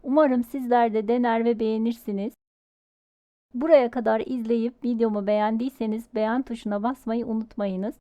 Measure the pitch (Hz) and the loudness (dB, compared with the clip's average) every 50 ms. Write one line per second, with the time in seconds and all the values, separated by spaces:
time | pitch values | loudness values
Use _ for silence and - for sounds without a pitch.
0 | - 285 269 311 311 277 254 247 240 - - 277 254 240 240 240 233 233 214 220 | -4 2 4 4 4 4 4 0 -2 -2 -6 -8 0 2 4 4 4 2 0 -2
1 | 208 208 240 247 240 240 226 226 233 233 233 214 226 220 220 220 226 233 233 - | 0 0 0 0 2 0 0 2 2 0 0 0 0 -2 0 0 -2 -2 -4 -4
2 | - - 202 196 196 - - _ _ _ _ _ _ _ _ _ _ _ _ _ | -8 -6 -6 -4 -6 -8 -10 _ _ _ _ _ _ _ _ _ _ _ _ _
3 | _ _ _ _ _ _ _ _ _ _ - 240 277 320 330 277 247 233 233 262 | _ _ _ _ _ _ _ _ _ _ -8 -4 4 6 6 6 6 4 -2 -2
4 | 220 220 220 220 - - 254 247 226 220 233 233 226 240 254 _ - 233 247 220 | 0 0 0 0 -2 -4 -6 -6 -2 0 0 0 0 -2 -4 _ -4 -4 0 0
5 | 233 226 208 208 196 202 208 208 208 214 220 226 240 269 - - 226 220 214 226 | 0 0 0 -2 0 0 0 2 2 0 0 -2 -4 -6 -6 -4 -4 -4 -4 -6
6 | 233 _ - 220 214 214 233 254 262 - 233 226 - 208 202 208 208 247 269 - | -8 _ -4 -2 -2 0 -2 -2 -4 -4 -10 -8 -6 -4 -4 -2 -2 -4 -4 -4
7 | - 226 226 240 226 - 220 220 220 220 - - 202 196 190 185 196 226 - _ | -6 -4 -4 -4 -4 -4 -4 -4 -6 -6 -6 -4 -4 -4 -2 -4 -6 -6 -8 _